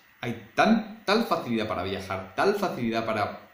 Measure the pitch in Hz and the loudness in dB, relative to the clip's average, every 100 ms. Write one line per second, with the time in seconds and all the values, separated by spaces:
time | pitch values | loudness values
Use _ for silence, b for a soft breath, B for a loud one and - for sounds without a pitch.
0 | B _ 123 110 - - 185 226 - - | B _ -8 -8 -2 2 4 4 0 -6
1 | - 220 226 170 151 113 104 90 95 95 | 0 0 2 -2 0 -2 -2 -2 -4 -4
2 | 95 95 95 - 180 208 185 - 113 113 | -4 -8 -6 0 2 2 0 -2 -2 0
3 | 110 107 98 - - | 0 0 -2 -4 -16